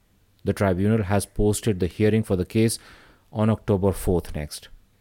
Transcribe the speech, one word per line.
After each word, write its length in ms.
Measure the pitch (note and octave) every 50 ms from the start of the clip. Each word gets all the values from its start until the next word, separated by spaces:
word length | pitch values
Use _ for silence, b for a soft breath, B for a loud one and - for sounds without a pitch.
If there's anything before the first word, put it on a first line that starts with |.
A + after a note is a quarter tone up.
| _ _ _ _ _ _ _ _ -
The 100 | G2 G2
tribunal 480 | - G#2 F#2+ F2+ F2+ G2 G#2 A2+ G#2+
has 240 | F#2+ F2+ G#2 G2+ -
posted 520 | - - - G#2 G#2 G2+ - - A#2 G2+ F2+
the 100 | F#2 E2+
hearing 340 | - - G#2+ G#2+ G#2+ A2
for 140 | G#2+ - G2+
the 100 | F2+ F2
case 320 | - - A2 A2+ A#2 - - B B B B B B B B B B
on 200 | - A2 G#2+ A2+
October 420 | G#2 - - - G#2 F#2 G2 G2
fourth 420 | F#2 - - G#2+ F2+ E2 - - -
next. 360 | D#2 D2+ - - - - - - - _ _ _ _